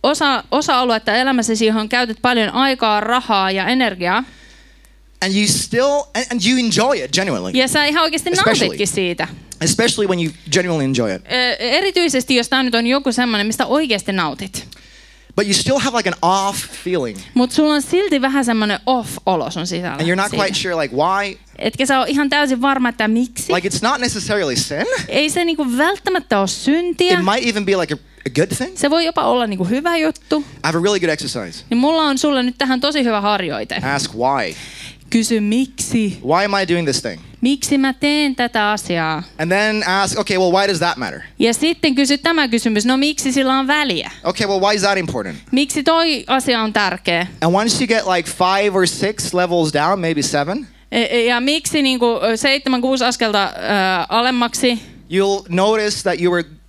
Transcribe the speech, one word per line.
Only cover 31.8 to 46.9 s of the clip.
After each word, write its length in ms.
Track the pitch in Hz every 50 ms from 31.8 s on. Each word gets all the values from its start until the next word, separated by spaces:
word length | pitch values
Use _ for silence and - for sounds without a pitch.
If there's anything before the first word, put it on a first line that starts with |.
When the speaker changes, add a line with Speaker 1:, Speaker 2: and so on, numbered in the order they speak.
| 254 294 320 320 311
Speaker 1:
on 140 | 294 269 262
sulle 260 | - 302 285 262 247
nyt 120 | 247 247 -
tähän 240 | 277 262 262 254
tosi 220 | 254 285 294 302 262
hyvä 180 | 240 220 208
harjoite. 540 | 202 208 208 196 185 160 143 104 110 - -
Speaker 2:
Ask 360 | 82 98 131 139 143 135 - -
why. 420 | 110 120 131 139 135 110 87 78 - - - - - - - - - - -
Speaker 1:
Kysy 300 | - 226 226 - 233 220
miksi. 800 | 208 208 214 247 269 254 - - - - - 233 220 202 175 - -
Speaker 2:
Why 200 | 123 156 180 196
am 60 | 202 202 196
I 60 | 190 175
doing 180 | 175 175 165 147
this 140 | 127 -
thing? 200 | - 117 92 80 - - - -
Speaker 1:
Miksi 360 | - 247 285 277 - - 285 277
mä 160 | 269 269 262
teen 420 | - - 285 294 302 302 277 262
tätä 360 | - 247 233 - 233 208 208
asiaa? 520 | 214 208 - - 175 170 160 160 160 151 175 - - -
Speaker 2:
And 120 | 156 165
then 320 | 185 196 208 214 214 214 208 170
ask, 320 | 185 196 202 185 190 220
"Okay, 180 | 202 - 202 185
well, 140 | 185 180
why 160 | 170 190 196 202
does 100 | 196 165
that 180 | 170 170 160 -
matter?" 220 | 123 92 67 - - - - -
Speaker 1:
Ja 140 | - - 220
sitten 420 | - - 320 339 - - 311 262
kysy 220 | 247 285 254 285 277
tämä 300 | - 320 339 320 294 254
kysymys, 380 | 226 233 - 233 220 208 208
"No 120 | 240 262 262
miksi 340 | 277 294 302 - - 269
sillä 280 | 254 277 269 262 262 269
on 80 | 269 262
väliä?" 440 | 294 302 294 269 190 156 - - - - -
Speaker 2:
Okay, 240 | 170 190 - 220 196
well, 120 | 196 190
why 160 | 185 202 214
is 60 | 214
that 160 | 185 202 202 190
important? 400 | 175 156 127 123 101 95 78 71 - -
Speaker 1:
Miksi 320 | - 254 294 277 - 302 269
toi 400 | 330 320 330 330 330 302 247 - -
asia 340 | 262 269 254 285 247 233
on 120 | 220 214 208
tärkeä? 540 | 214 208 190